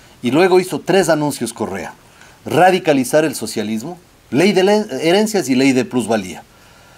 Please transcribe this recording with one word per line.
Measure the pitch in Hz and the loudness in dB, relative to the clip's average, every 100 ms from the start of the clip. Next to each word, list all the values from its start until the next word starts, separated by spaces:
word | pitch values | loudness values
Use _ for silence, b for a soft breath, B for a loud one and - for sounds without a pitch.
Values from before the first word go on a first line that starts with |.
| b b | b b
Y | 120 | -2
luego | 143 185 185 | 2 4 2
hizo | 185 143 | 0 -4
tres | - 190 165 | 0 2 2
anuncios | 156 147 139 113 | 2 0 -4 -6
Correa: | - 98 95 78 - - b b b 110 | -6 -8 -8 -12 -16 -20 b b b -4
radicalizar | 139 185 185 165 135 123 151 156 | 2 4 4 2 0 2 0 0
el | - | -4
socialismo, | 107 113 107 110 147 175 _ _ - | -8 -6 -6 -6 -8 -14 _ _ -6
ley | - 190 | 0 2
de | 180 | 2
le-, | 190 214 214 131 | 2 2 -2 -2
herencias | 160 196 214 196 131 | 0 2 2 -2 0
y | 127 | 2
ley | 139 | 2
de | 127 117 | 2 0
plusvalía. | 123 104 110 92 82 - b b b b | -2 -2 -2 -4 -14 -18 b b b b